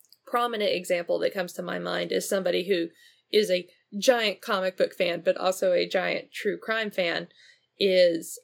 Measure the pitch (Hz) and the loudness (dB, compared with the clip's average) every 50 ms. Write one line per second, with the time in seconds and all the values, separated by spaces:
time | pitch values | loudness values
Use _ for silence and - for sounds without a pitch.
0 | _ _ - _ _ - - 240 240 240 233 214 208 190 - 180 180 - 180 175 | _ _ -20 _ _ -4 -2 0 0 0 -2 -2 0 0 0 -2 0 0 -2 0
1 | 170 - 175 170 170 - - 196 180 180 - - 180 175 180 180 175 175 175 175 | 0 0 0 0 0 0 -2 -2 -4 -6 -6 -8 -8 -6 -6 -6 -4 -4 -4 -4
2 | 175 170 - 185 185 - 214 196 185 180 175 180 180 180 202 175 170 170 - _ | -2 -2 -2 -2 -2 -2 -2 -2 0 0 0 0 0 0 0 -2 -2 -4 -8 _
3 | - - - _ _ _ - 214 214 170 185 180 180 - _ _ _ _ - 202 | -20 -20 -20 _ _ _ 2 2 4 4 2 -2 -2 -6 _ _ _ _ -10 2
4 | 190 - 247 240 226 208 190 - - - 220 190 185 185 185 - 185 - - - | 4 4 4 4 2 0 -2 -4 -4 -4 -2 -2 -2 -2 0 0 0 0 0 0
5 | 185 175 170 170 165 190 185 - - 185 185 - - 185 180 175 175 175 - 190 | -2 -2 -2 0 0 0 0 2 0 -2 0 0 2 2 2 2 2 2 0 0
6 | 180 175 170 - - - - - - 208 175 170 - - 220 220 220 208 208 - | 0 0 -2 -4 -6 -10 -12 -6 -4 -4 -4 -4 -4 -4 -4 -2 -4 -4 -2 -2
7 | 185 170 160 165 170 - _ _ - - - _ _ _ _ - 196 196 185 180 | -2 -2 -2 -4 -6 -8 _ _ -20 -20 -20 _ _ _ _ 0 2 4 6 6
8 | 180 175 170 165 165 - - - | 6 6 4 2 -4 -8 -12 -16